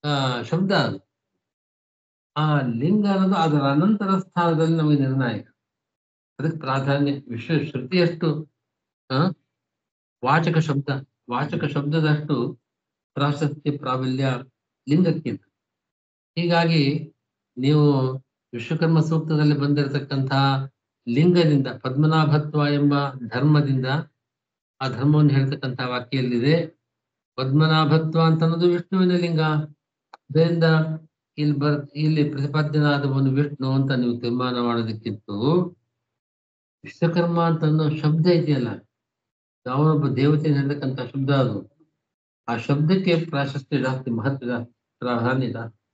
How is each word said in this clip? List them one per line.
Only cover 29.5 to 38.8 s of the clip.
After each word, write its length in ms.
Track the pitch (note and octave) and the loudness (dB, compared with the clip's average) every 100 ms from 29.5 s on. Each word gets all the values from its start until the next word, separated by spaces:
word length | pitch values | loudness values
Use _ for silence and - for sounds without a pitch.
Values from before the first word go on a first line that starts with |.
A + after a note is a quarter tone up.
| D3+ D3+ - _ _ _ - _ D3 E3 E3+ D#3+ D#3+ D#3+ D#3+ - _ _ - | -2 -4 -14 _ _ _ -20 _ 2 2 2 4 4 0 -6 -12 _ _ -4
ಇಲ್ಲಿ 200 | D3 C#3 | -2 0
ಬರ್-, 320 | D3 D3 - | 0 -2 -4
ಇಲ್ಲಿ 360 | D3 D#3 D#3 C#3+ | -2 0 2 0
ಪ್ರತಿಪಾದ್ಯನಾದವನು 1000 | C3+ C#3 D#3 D3 D3+ D3 C#3+ C#3 C3+ C3+ | -2 -2 -2 0 0 2 2 0 0 2
ವಿಷ್ಣು 420 | C3 D3 D3+ C3 | 2 -2 -4 -2
ಅಂತ 200 | C3+ C3+ | 0 0
ನೀವು 280 | B2+ A#2+ A#2 | 0 -2 -2
ತೀರ್ಮಾನ 400 | A#2+ B2 B2+ B2 | -4 -4 -4 -2
ಮಾಡೋದಕ್ಕಿಂತ 600 | A#2+ A#2 A2+ A2 A2+ G2+ - G2+ C3 F3+ F3 - _ _ _ _ _ _ _ _ _ _ | -2 -2 -4 -6 -8 -10 -10 -4 0 0 -2 -10 _ _ _ _ _ _ _ _ _ _
ವಿಶ್ವಕರ್ಮ 580 | - - E3 E3+ E3+ E3+ | -20 -2 0 0 0 0
ಅಂತ 220 | E3 D#3 | 0 0
ಅನ್ನೋ 240 | D#3 D#3 D3+ | 0 2 0
ಶಬ್ದ 380 | - D3+ D#3+ F3 | 0 0 2 4
ಇದೆಯಲ್ಲ, 420 | E3+ D3+ C#3 A#2 - | 2 2 -2 -2 -8